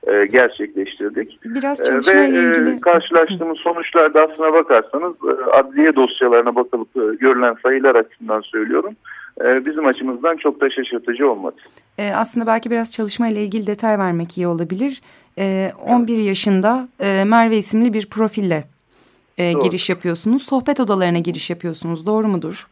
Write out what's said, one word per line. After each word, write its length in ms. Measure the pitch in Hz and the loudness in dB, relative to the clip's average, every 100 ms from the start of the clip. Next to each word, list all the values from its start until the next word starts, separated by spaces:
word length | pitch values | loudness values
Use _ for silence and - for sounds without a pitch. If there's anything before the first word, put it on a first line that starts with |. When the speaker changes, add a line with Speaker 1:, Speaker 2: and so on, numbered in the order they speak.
| - | 0
Speaker 1:
e, 180 | 104 98 | 0 2
gerçekleştirdik. 1120 | 123 120 - 104 98 95 - 101 135 226 - 233 | 4 2 0 -8 -6 -8 -6 -6 -6 -8 -12 -8
Speaker 2:
Biraz 360 | 240 277 285 | -6 -4 -2
Speaker 1:
E, 20 | |
Speaker 2:
çalışmayla 580 | - 262 - 294 277 262 | 0 0 4 4 4 4
Speaker 1:
ve, 40 | 170 | 2
e, 40 | |
Speaker 2:
ilgili 320 | 165 160 - | 2 0 0
Speaker 1:
karşılaştığımız 760 | 175 170 - 165 165 190 165 160 | 4 2 4 2 2 -2 -6 -4
sonuçlarda 680 | 175 170 165 170 156 151 | -4 -4 -2 2 4 6
aslına 300 | 156 156 160 | 4 2 2
bakarsanız, 600 | 160 165 120 107 139 175 165 - | 2 4 2 2 -4 -6 -6 -4
e, 160 | - - | -2 4
adliye 440 | - 135 139 156 139 | 4 4 2 2 4
dosyalarına 600 | 127 - 123 117 120 120 | 0 2 4 4 4 0
bakılıp, 320 | 123 120 110 131 | -2 -4 -6 -4
e, 200 | 107 110 | -4 2
görülen 400 | 131 123 123 113 | 2 4 2 0
sayılar 320 | 127 131 135 120 | 0 2 4 4
açısından 460 | 110 _ 113 107 | 2 _ -6 -6
söylüyorum. 520 | 104 113 110 147 190 220 - - - - | -4 -6 -2 -2 -2 -10 -20 -20 -20 -4
E, 240 | 120 131 135 | 0 0 0
bizim 200 | 151 147 | -2 -2
açımızdan 520 | 127 127 123 156 160 | -2 -6 -2 -2 0
çok 240 | 151 139 | -2 0
da 80 | 135 | -2
şaşırtıcı 600 | 135 123 120 120 120 143 | -2 -6 -6 -6 0 0
olmadı. 240 | 107 90 - - _ _ - | 0 -6 -12 -20 _ _ -8
Speaker 2:
E, 140 | 208 | -4
aslında 340 | 196 226 247 226 | -2 -2 -4 0
belki 240 | 226 226 | -2 0
biraz 200 | 233 226 | -4 -4
çalışmayla 500 | - 214 - 233 208 | -6 -8 -2 -2 -2
ilgili 260 | 208 220 202 | -4 -4 -4
detay 320 | 208 226 208 | -4 0 0
vermek 380 | 185 170 170 - | 0 -2 -4 -4
iyi 100 | 175 | -2
olabilir. 540 | 170 170 185 277 262 _ _ _ - | -2 -4 -4 -4 -6 _ _ _ -6
E, 60 | |
Speaker 1:
Evet. 300 | 196 190 190 - - | -2 -2 -4 -6 0
Speaker 2:
on 200 | 240 233 | 0 2
bir 100 | 226 | 0
yaşında, 680 | 208 190 214 190 202 254 254 _ | 0 0 0 2 2 0 -4 _
e, 240 | 196 196 202 | -2 0 2
Merve 300 | 226 226 220 | 4 4 0
isimli 380 | 196 220 240 | 0 0 0
bir 160 | 214 202 | 0 -6
profille, 540 | 208 220 214 196 160 147 _ _ _ _ _ _ - | -2 -2 0 -2 -2 -4 _ _ _ _ _ _ -4
e, 160 | 175 | -2
Speaker 1:
Doğru. 80 | 165 | 0
Speaker 2:
giriş 260 | 175 180 - | 0 -2 -4
yapıyorsunuz. 540 | 180 180 170 214 254 | -4 -4 -4 -2 -2
Sohbet 360 | - 269 254 285 | 0 -2 -2 -2
odalarına 380 | 226 196 180 170 | 0 0 0 0
giriş 300 | 170 165 - | -2 -6 -8
yapıyorsunuz. 560 | 170 175 160 165 165 165 | -8 -8 -8 -8 -6 -4
Doğru 200 | 214 220 | -2 0
mudur? 360 | 185 156 196 - | -2 -4 -12 -18